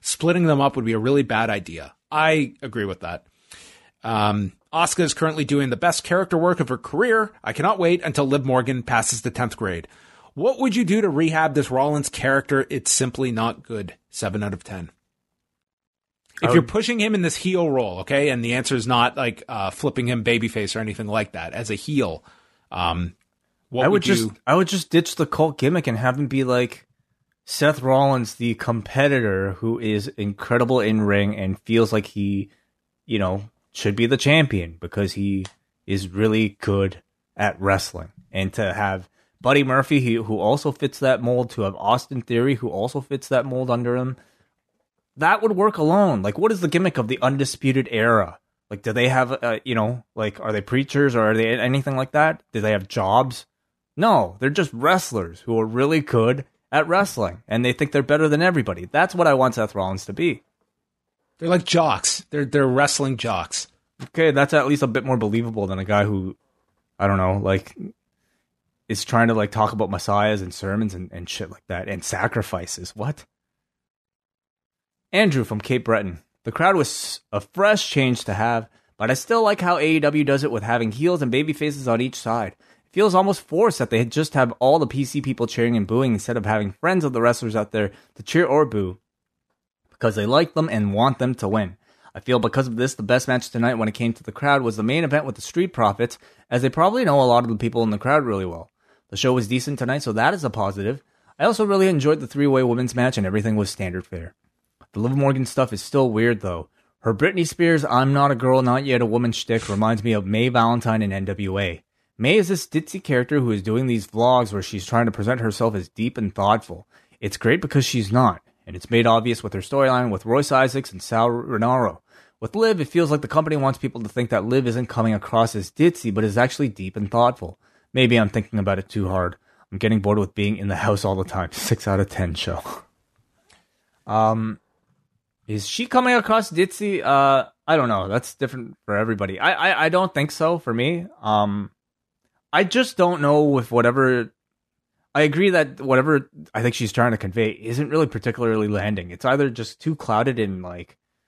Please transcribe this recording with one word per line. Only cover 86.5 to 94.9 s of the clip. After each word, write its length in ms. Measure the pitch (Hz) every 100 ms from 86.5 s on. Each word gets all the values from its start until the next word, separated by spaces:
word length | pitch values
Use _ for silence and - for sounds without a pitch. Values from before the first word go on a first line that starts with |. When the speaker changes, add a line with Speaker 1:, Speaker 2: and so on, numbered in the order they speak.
| 107 101
Speaker 2:
friends 320 | - 165 185
of 80 | 151
the 80 | 120
wrestlers 360 | 117 117 117 113
out 160 | 110
there 180 | 110 101 - _
to 80 | -
cheer 240 | - 160 170
or 180 | 143
boo 340 | 139 107 92 90 _ _ _ _ _ _ _ _ _
because 240 | - 113
they 120 | 104 104
like 280 | 139 165
them 140 | 156 156
and 240 | 110 104
want 240 | 101 131 127
them 160 | 127 123
to 120 | 98
win. 280 | 110 95 95 _ _ _
I 60 | -
feel 180 | - 123
because 280 | 107 135 127
of 80 | 113
this, 180 | 131
the 80 | -
best 240 | 104 123 131
match 220 | 127 -
tonight 240 | 120 120
when 140 | 117 110
it 60 |
came 180 | 104 117
to 100 | 110
the 100 | -
crowd 300 | - 143 139
was 140 | 120 107
the 60 |
main 220 | 107